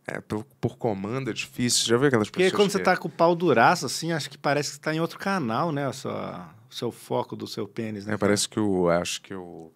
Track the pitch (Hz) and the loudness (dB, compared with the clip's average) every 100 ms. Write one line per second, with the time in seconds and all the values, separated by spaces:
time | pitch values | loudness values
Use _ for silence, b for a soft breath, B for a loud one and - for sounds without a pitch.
0 | - - - 107 - _ 120 - 120 95 | -12 -12 -6 -8 -8 _ -6 -2 -4 -2
1 | 98 127 127 101 - - 123 - 110 120 | -4 -6 -6 -6 -8 -4 0 0 4 4
2 | 143 120 104 - 185 202 202 196 185 180 | 6 4 2 2 2 4 2 2 2 2
3 | 180 - 170 170 175 113 131 175 135 - | 0 2 4 4 4 6 6 6 0 -4
4 | 160 165 - - 156 143 139 - 156 156 | -4 -4 -6 -4 0 0 -2 -6 -4 -2
5 | 165 - 202 190 123 117 170 143 139 - | -2 -4 -4 -2 -2 -2 -2 -2 -4 -6
6 | 117 104 95 92 90 110 _ - 120 - | -8 -8 -8 -10 -16 -20 _ -8 -8 -8
7 | - 123 120 113 104 - 104 - 113 107 | -6 -4 -4 -8 -10 -8 -8 -8 -8 -8
8 | 101 104 101 101 - - 104 92 87 85 | -6 0 2 2 0 -2 0 2 4 2
9 | 87 - - 95 87 82 82 | 0 -6 -10 -14 -14 -16 -18